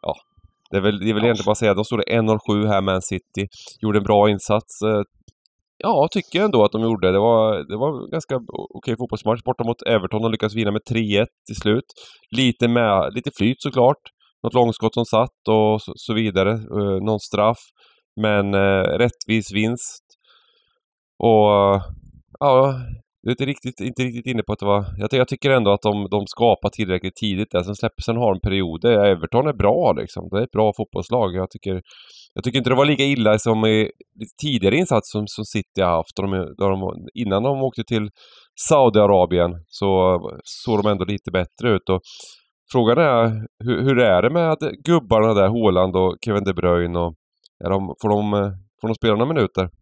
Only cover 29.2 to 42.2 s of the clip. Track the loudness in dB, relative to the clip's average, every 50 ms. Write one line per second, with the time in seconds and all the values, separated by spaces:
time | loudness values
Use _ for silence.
29.2 | -2 -2 -2 0 0 0 -2 0 2 2 2 2 2 0 0 -2 -4 -10 -10 -14
30.2 | -12 -6 -4 -4 -4 -2 0 0 0 0 0 -4 -10 -8 -6 -10 -6 -4 -2 -2
31.2 | -2 -2 -2 -6 -6 -8 -10 -12 _ -6 -6 -6 -8 _ -20 -20 -20 -20 -20 -20
32.2 | -20 _ _ -8 -8 -2 -2 -2 0 0 2 2 4 2 2 0 0 0 0 2
33.2 | 2 2 2 2 2 0 0 2 2 2 2 2 2 0 -4 _ -20 _ _ -18
34.2 | -18 -18 _ -10 -6 -4 -4 0 2 2 2 2 0 2 0 0 0 -2 -6 -8
35.2 | -6 -6 -10 -12 -12 -6 -6 -8 -8 _ _ -2 0 2 2 0 -2 -4 -8 -6
36.2 | -6 -4 -4 -4 -6 -6 -6 -2 -2 0 0 -2 -4 -6 -8 -10 -14 -16 _ -8
37.2 | -4 -2 -2 0 0 -2 -2 -2 -4 -6 -6 -8 -8 -4 -4 -4 -4 -4 _ _
38.2 | -20 -20 -20 -20 -20 _ _ -10 -2 2 4 4 4 6 6 6 6 6 6 6
39.2 | 4 4 2 0 0 0 -2 -8 -16 _ -8 -4 -2 0 2 2 4 2 2 0
40.2 | -2 -8 -14 -16 -18 -18 -18 -10 -4 -2 -2 0 0 0 0 -2 -2 -6 -6 -8
41.2 | _ -4 -4 -4 -4 -4 _ _ -2 0 0 0 _ -2 -2 -2 _ -8 -20 -20